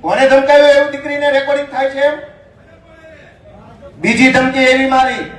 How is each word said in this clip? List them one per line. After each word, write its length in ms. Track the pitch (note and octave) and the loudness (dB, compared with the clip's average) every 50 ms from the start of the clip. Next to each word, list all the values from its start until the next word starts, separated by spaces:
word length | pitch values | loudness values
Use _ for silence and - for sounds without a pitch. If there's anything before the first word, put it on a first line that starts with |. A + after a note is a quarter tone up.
કોણે 280 | - - G3+ - C4+ C4 | -4 -4 -2 0 2 4
ધમકાવ્યું 400 | C4+ C4+ C4+ C#4 C#4+ D4 D4 D4 | 4 2 4 4 4 6 6 6
એવું? 220 | C#4+ C#4 C#4+ C#4+ | 4 2 2 -2
દીકરીને 400 | C#4 C#4 - C#4+ C#4+ C#4+ D4 C#4+ | -6 -10 -10 -8 -8 -4 -2 0
રેકોર્ડિંગ 400 | C#4 C#4 C4+ C#4 C#4+ C#4 C#4+ - | 0 -2 -2 -2 -4 -4 -4 -6
થાય 180 | - B3+ C4+ C4+ | -6 -4 -4 -4
છે 100 | C4+ C4+ | -2 -2
એમ? 200 | C#4 D4 D4+ D4 - - - _ - _ _ _ _ _ - _ _ - - D#4+ - - - - - - - _ _ - - - - - - - - - - | -2 -2 -2 -4 -14 -20 -20 _ -20 _ _ _ _ _ -20 _ _ -20 -20 -20 -20 -20 -20 -20 -20 -20 -20 _ _ -20 -20 -20 -20 -20 -20 -20 -20 -20 -14
બીજી 340 | C3 D#3+ G3+ A3+ A#3+ C4 C4 | -6 -4 -4 0 2 2 2
ધમકી 280 | C4 C4 C4 C4 C4 C4+ | 2 2 -2 0 0 0
એવી 300 | C4 B3+ C4 C4 C4+ C4 | 2 2 2 0 0 0
મારી 420 | C4 C4 C4 C4 B3+ - F3 E3+ - | 0 0 0 0 -2 -8 -12 -14 -16